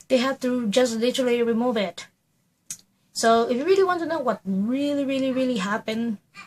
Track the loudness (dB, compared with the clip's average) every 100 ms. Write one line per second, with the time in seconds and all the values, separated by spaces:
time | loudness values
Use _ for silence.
0 | 0 0 2 -2 -2 -2 0 2 2 2
1 | 0 0 2 2 2 0 0 0 -2 -6
2 | -16 _ _ _ _ _ -18 -18 _ _
3 | _ -2 4 4 2 0 2 4 4 2
4 | -2 -2 -2 -4 -2 -2 0 0 0 0
5 | -2 -2 -2 0 0 -2 -2 -4 -4 -4
6 | -4 -6 _ -20